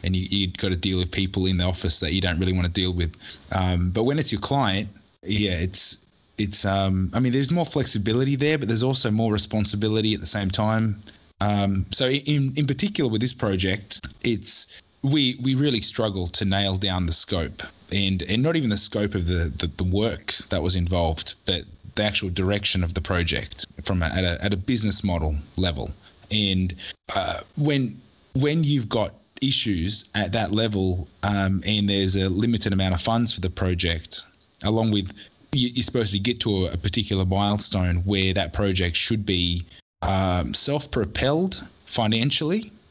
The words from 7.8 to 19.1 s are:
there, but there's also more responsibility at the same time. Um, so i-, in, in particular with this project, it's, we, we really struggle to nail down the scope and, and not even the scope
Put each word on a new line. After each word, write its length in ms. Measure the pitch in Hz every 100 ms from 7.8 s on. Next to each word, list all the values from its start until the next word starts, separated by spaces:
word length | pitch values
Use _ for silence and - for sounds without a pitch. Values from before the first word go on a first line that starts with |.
| 127 113 101 113 135 139
there, 220 | 147 156
but 100 | 113
there's 160 | 113
also 280 | 127 131 120
more 200 | 107 113
responsibility 840 | 104 - 113 101 104 107 110 110
at 60 | 104
the 60 | -
same 240 | 107 95
time. 480 | 92 107 110 110 98 - - - _
Um, 440 | 101 101 101 98 95
so 140 | - 127
i-, 180 | 139 143
in, 280 | 147 135 135
in 120 | 139
particular 420 | 135 202 208 135
with 120 | 110
this 120 | 127
project, 680 | - 113 95 92 101 - - - -
it's, 580 | 120 107 - - - - - _
we, 340 | 139 151 131 123
we 140 | 127 131
really 260 | 147 113
struggle 460 | 127 - 110 95 90
to 180 | - 98
nail 300 | 98 98 92
down 280 | 98 92 87
the 60 |
scope 500 | 82 - 92 80 - - - -
and, 300 | 95 98 95
and 180 | 87 110
not 140 | 147 165
even 140 | 127
the 80 | 101
scope 380 | - 107 101